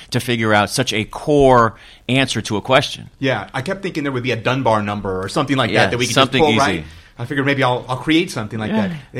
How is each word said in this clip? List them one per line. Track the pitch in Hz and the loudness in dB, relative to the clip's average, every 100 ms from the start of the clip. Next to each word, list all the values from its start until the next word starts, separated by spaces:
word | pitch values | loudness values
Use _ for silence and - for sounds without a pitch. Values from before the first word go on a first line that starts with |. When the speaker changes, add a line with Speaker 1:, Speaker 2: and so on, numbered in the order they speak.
| - | -6
Speaker 1:
to | 123 | -6
figure | 123 117 110 104 | -2 -2 2 4
out | 101 | 2
such | - 127 | 0 -2
a | 110 104 | -2 -4
core | - - 147 135 123 113 - - - - | -6 0 4 8 8 6 0 -20 -16 -2
answer | 131 135 113 | 0 0 -2
to | - 104 | -2 -4
a | |
question. | 120 135 127 - - - | 2 2 2 -8 -16 -6
Speaker 2:
Yeah, | 131 110 95 | -2 -2 -4
I | 135 | -8
kept | 131 196 | -6 -6
thinking | 196 156 | -6 -6
there | 143 | -4
would | 127 | -4
be | 120 | -4
a | 110 | -2
Dunbar | 123 131 120 107 | -2 0 2 0
number | 104 104 98 92 | 0 -4 -4 -6
or | 98 | -4
something | 160 135 135 | -4 0 0
like | 113 | 0
Speaker 1:
Yeah, | 110 | 2
Speaker 2:
that | 98 | 0
that | 120 | 0
we | 123 | 0
could | 143 | 2
Speaker 1:
something | 131 131 | 2 4
Speaker 2:
just | 151 113 | 4 4
pull, | 143 | 2
Speaker 1:
easy. | 85 | -2
Speaker 2:
right? | 73 - - - | -8 -18 -20 -14
I | 120 | -6
figured | 139 135 | -2 0
maybe | 135 | 0
I'll, | 127 123 120 | 0 0 -4
I'll | 127 | -6
create | 156 160 180 | 0 2 0
something | 127 107 113 | -6 -8 -6
like | 107 | -2
Speaker 1:
Yeah. | 220 196 156 | -2 -2 -6
Speaker 2:
that. | - | -12